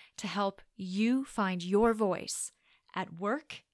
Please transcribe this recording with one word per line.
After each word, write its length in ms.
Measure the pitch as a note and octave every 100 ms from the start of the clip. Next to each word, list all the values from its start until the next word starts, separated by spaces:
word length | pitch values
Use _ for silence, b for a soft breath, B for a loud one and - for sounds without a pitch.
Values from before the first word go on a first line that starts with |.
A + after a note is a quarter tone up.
| B B
to 80 | G3+
help 360 | F#3 G3+ G3 - -
you 480 | F#3+ F#3+ A3+ C4
find 400 | C4+ - F#3+ F#3
your 300 | F3 G3+ A3+
voice 580 | A3 G#3 F3 - - - - b b b
at 200 | - F#3
work 500 | E3 G3+ C#4 - - _